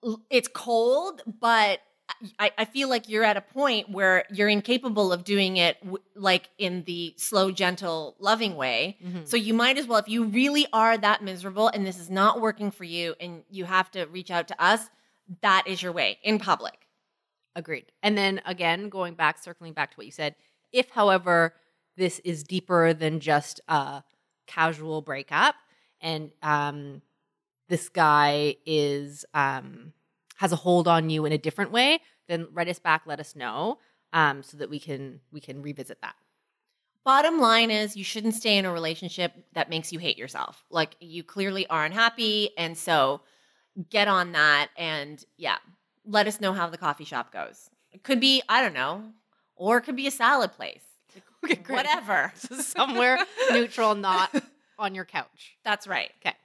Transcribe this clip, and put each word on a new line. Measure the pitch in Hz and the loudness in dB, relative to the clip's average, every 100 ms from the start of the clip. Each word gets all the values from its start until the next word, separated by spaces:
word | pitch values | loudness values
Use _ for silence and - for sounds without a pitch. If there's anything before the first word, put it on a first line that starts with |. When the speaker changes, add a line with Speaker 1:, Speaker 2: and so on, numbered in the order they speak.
Speaker 1:
l-, | 247 220 _ | -6 -8 _
it's | 254 - | 0 0
cold, | - 233 233 233 269 359 302 - | -10 0 2 4 2 0 -8 -14
but | 214 233 226 208 190 _ _ _ 185 208 _ | -4 2 4 4 0 _ _ _ -16 -16 _
I, | 208 - | -2 0
I | 220 | -6
feel | 262 269 | -2 0
like | 247 220 | -2 -2
you're | 214 | 0
at | 220 202 | 2 2
a | |
point | 196 262 285 220 202 | -2 -2 0 0 -4
where | 196 196 185 - | 0 4 4 2
you're | 202 208 | 0 2
incapable | 208 202 247 254 214 196 | 2 2 -2 0 0 2
of | 175 | 0
doing | 180 202 190 185 | 0 0 2 4
it | 170 - | 2 0
w-, | 196 190 _ | -8 -12 _
like, | - 196 180 - _ | -4 2 2 0 _
in | 196 180 | -4 -4
the | 165 175 170 - | -8 -8 -8 -6
slow, | - 208 190 | -2 2 0
gentle, | 185 180 180 190 160 151 - | 0 -2 -2 -6 -6 -8 -4
loving | 196 220 226 165 | 0 2 0 -2
way. | 131 117 156 202 | -2 0 -2 -6
Speaker 2:
Mm-hmm. | 180 180 | -12 -10
Speaker 1:
So | 156 240 | -2 -2
you | 214 | 0
might | 226 240 269 | 2 2 0
as | 262 | 2
well, | 226 | 0
if | 208 | 0
you | 226 | -2
really | 220 208 277 294 294 | 0 2 2 2 2
are | 220 226 226 | 4 4 4
that | 208 214 | 4 2
miserable | 202 185 190 190 220 | -2 -10 -8 0 0
and | - 190 | 2 -4
this | 185 | -6
is | 170 | -6
not | 190 202 220 | 2 2 4
working | 220 214 208 | -2 -2 -6
for | - | -8
you | 175 170 170 - | -10 -6 -6 -6
and | 175 170 - | -12 -14 -16
you | 196 | -12
have | 175 185 180 | -2 0 0
to | 196 | -4
reach | 165 175 175 | -8 -8 -4
out | 175 165 | -4 -4
to | - | 0
us, | - 220 220 _ _ _ _ 180 | 2 2 0 _ _ _ _ -4
that | 208 190 - | 2 2 2
is | 185 | -6
your | 180 | -6
way | 170 117 101 | -2 -2 0
in | - 214 | -2 -2
public. | 202 160 113 - _ _ _ _ _ _ _ - | 2 0 0 -14 _ _ _ _ _ _ _ -16
Speaker 2:
Agreed. | 160 147 - _ | -10 -10 -10 _
And | 208 208 | -2 2
then | 196 190 | 0 -2
again, | - 180 170 175 208 | -8 -4 -2 -2 -6
going | 196 180 | -8 -8
back, | 170 156 165 | 0 0 0
circling | - 175 165 | -10 -18 -16
back | 156 143 | -6 -6
to | - | -6
what | 113 | -20
you | |
said, | - 151 147 _ _ _ | -6 -6 -6 _ _ _
if, | 247 254 | -2 0
however, | - 202 190 180 170 165 _ _ _ _ - | 2 4 4 4 4 4 _ _ _ _ -4
this | 185 - | -4 -4
is | 180 165 | -8 -8
deeper | 147 185 180 175 165 | -4 -6 0 4 4
than | 160 156 156 | 4 0 -2
just | 151 147 147 - - | 0 0 0 -14 -2
a | 156 139 139 - _ _ _ _ | -2 0 -8 -16 _ _ _ _
casual | - 160 151 156 156 | -2 0 -2 -6 -8
breakup | 151 135 139 147 254 294 _ _ _ _ | -6 -10 -4 2 2 0 _ _ _ _
and, | 165 160 151 _ | -6 -6 -8 _
um, | 156 147 147 147 143 139 _ _ _ _ _ _ _ | -2 0 0 -6 -14 -16 _ _ _ _ _ _ _
this | 175 - | -6 -4
guy | - 160 147 147 147 147 - | 2 4 6 4 2 0 -4
is, | - 156 147 143 143 143 - | -2 0 0 -2 -8 -14 -8
um, | 151 139 135 131 135 131 _ _ _ _ - | -2 -2 -2 -10 -20 -20 _ _ _ _ -4
has | 190 | -2
a | 165 | 0
hold | 180 180 175 | 2 4 4
on | 165 160 | 2 2
you | 156 | -2
in | 151 | 0
a | 151 | -2
different | 156 - 202 | -4 -4 -2
way, | 226 262 320 _ _ _ | 2 2 2 _ _ _
then | 170 170 | -8 -6
write | 165 170 | -4 -4
us | 175 | -4
back, | 175 160 165 | 0 0 -2
let | 147 | -10
us | 151 | -10
know, | 151 123 113 180 269 _ _ _ | -10 -8 -4 -4 -6 _ _ _
um, | 165 151 139 | 0 2 0
so | 135 147 | -12 -12
that | 147 | -10
we | 147 | -10
can, | 160 139 135 139 _ | -10 -10 -10 -16 _
we | 151 | -20
can | - 139 | -16 -14
revisit | 143 143 127 110 | -12 -12 -14 -14
that. | - - _ _ _ _ _ _ _ _ | -14 -16 _ _ _ _ _ _ _ _
Speaker 1:
Bottom | - 269 302 330 | 4 4 6 4
line | 240 226 226 | 6 6 4
is | 214 214 208 | 2 -2 -6
you | |
shouldn't | 190 220 214 | -8 -4 -4
stay | 220 226 202 | -2 2 2
in | 190 | 2
a | |
relationship | 170 165 160 180 - 175 - _ | -2 -4 -6 -8 -4 -6 -6 _
that | - 156 | -6 -4
makes | 160 156 | -4 -6
you | 165 | -8
hate | 170 - | -4 -4
yourself. | 123 - - - _ | -6 -10 -10 -12 _
Like, | 170 156 _ | -2 -2 _
you | 170 165 | -16 -14
clearly | 165 - 196 196 185 | -12 -4 -4 -4 -2
are | 160 | 0
unhappy, | 151 190 233 233 226 214 208 - | 0 2 0 2 -2 0 -2 -4
and | 165 165 | -6 -6
so | - 160 135 139 _ _ _ _ _ - 170 | 0 4 4 0 _ _ _ _ _ -14 -4
get | 214 208 | 0 2
on | 190 175 | 2 0
that | 165 151 143 147 - | 2 4 4 2 -4
and, | 165 156 143 151 - _ | -6 -6 -8 -14 -20 _
yeah, | 160 101 _ _ _ _ | -4 -4 _ _ _ _
let | 214 208 202 | -2 2 2
us | 208 | 0
know | 208 | -4
how | 190 170 | -2 -4
the | 165 | -4
coffee | 175 147 | -4 -4
shop | 147 135 120 | -6 -8 -8
goes. | - 67 - - _ _ | -8 -12 -12 -20 _ _
It | 190 | -20
could | - 262 | -2 2
be, | 262 262 - | 4 4 2
I | 226 | 2
don't | 247 | 2
know, | 143 135 180 220 - _ _ _ _ | -2 -4 -6 -12 -20 _ _ _ _
or | 185 240 | 2 2
it | |
could | 240 254 | 0 -6
be | 277 | -4
a | |
salad | 269 240 277 196 | 0 2 2 0
place. | - 82 - _ _ _ | -4 -14 -14 _ _ _
Speaker 2:
<laughs> | 196 _ _ | -20 _ _
Okay, | 320 339 | -4 -4
great. | 196 262 | -2 -4
Speaker 1:
Whatever. | 285 311 214 185 143 | 0 -2 0 0 0
Speaker 2:
<laughs> | - - 262 | -6 -16 -8
Somewhere | 262 - 269 240 247 262 381 415 | -8 -2 -2 2 2 2 0 -2
Speaker 1:
<laughs> | 508 | 2
Speaker 2:
neutral, | 240 240 - 220 | 2 0 0 0
not | 208 196 185 185 277 - _ _ _ | 2 0 0 0 -2 -6 _ _ _
on | 208 190 | -8 -6
your | |
couch. | 180 175 120 _ - _ | -8 -8 -8 _ -20 _
Speaker 1:
That's | - 208 202 | -4 -4 -2
right. | 170 90 _ | -4 -4 _
Speaker 2:
Okay. | - - | -6 -6